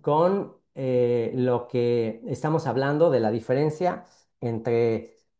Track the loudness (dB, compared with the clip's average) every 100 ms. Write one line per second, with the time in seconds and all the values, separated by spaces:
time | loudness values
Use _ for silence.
0 | 0 2 4 0 -4 -12 _ -8 -2 2
1 | 2 0 -2 0 0 0 -2 -2 0 0
2 | -2 -6 -8 -4 -2 -2 -2 -2 0 2
3 | 4 4 2 -2 -2 0 0 0 -2 -4
4 | -10 -20 _ _ -6 -6 -2 0 2 0
5 | -6 -20 _ _